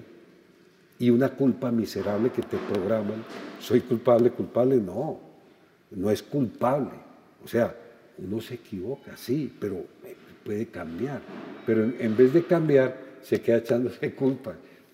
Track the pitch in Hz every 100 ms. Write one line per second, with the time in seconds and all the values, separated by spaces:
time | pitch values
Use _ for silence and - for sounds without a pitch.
0 | - - - _ _ _ _ _ _ -
1 | 120 120 - - 135 - 127 117 101 98
2 | 98 104 123 - - 98 101 101 95 110
3 | 104 110 - - - - - 123 - 117
4 | - 120 120 - 98 113 127 127 92 101
5 | 151 - - - - _ _ _ _ 95
6 | 101 101 - 147 110 - 123 143 113 -
7 | - - _ _ - 117 104 - - -
8 | _ - 92 110 117 123 - 98 101 139
9 | 101 - - 147 123 - 104 90 - -
10 | - - - - - 104 113 87 80 82
11 | 143 127 - - - - - 110 110 -
12 | 117 110 127 165 - 170 156 135 127 -
13 | - - - 107 - 117 - 117 123 -
14 | 143 - 135 131 - - - - _